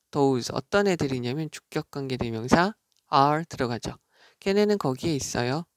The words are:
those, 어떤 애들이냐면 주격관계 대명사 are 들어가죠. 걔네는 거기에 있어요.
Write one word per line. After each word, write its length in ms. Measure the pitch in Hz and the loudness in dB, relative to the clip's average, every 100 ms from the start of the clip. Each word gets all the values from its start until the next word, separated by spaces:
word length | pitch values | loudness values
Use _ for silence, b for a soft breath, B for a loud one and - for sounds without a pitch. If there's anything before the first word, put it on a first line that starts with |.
| _ | _
those, 420 | 151 139 127 117 | 2 2 2 -2
어떤 320 | - - 202 202 | -6 0 2 2
애들이냐면 640 | 175 143 127 123 139 156 | 2 0 -2 -2 -4 -6
주격관계 640 | - - 156 - 143 135 127 | -8 -10 -8 -8 -8 -6 -4
대명사 580 | 120 113 123 - 117 113 _ _ - | -4 -4 -2 0 0 -4 _ _ -2
are 320 | 147 139 151 | 4 4 2
들어가죠. 520 | 170 - 123 117 - - _ b b b | -2 -4 -4 -4 -8 -12 _ b b b
걔네는 380 | - 196 208 202 | 0 2 4 2
거기에 360 | 143 131 170 | 0 -2 -2
있어요. 500 | 147 117 - 120 143 175 | -2 -2 -2 0 -2 -6